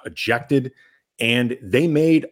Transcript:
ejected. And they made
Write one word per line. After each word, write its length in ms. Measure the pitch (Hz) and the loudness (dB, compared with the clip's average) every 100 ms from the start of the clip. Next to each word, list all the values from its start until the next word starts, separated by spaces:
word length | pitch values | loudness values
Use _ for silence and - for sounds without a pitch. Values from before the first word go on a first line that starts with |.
| - | -16
ejected. 640 | 82 - 120 - 139 127 _ _ _ _ - | -8 -2 -2 0 -2 -2 _ _ _ _ -4
And 380 | 117 120 120 - | 0 0 0 -4
they 260 | 92 120 170 | -2 0 2
made 400 | 147 160 160 - | 2 4 2 0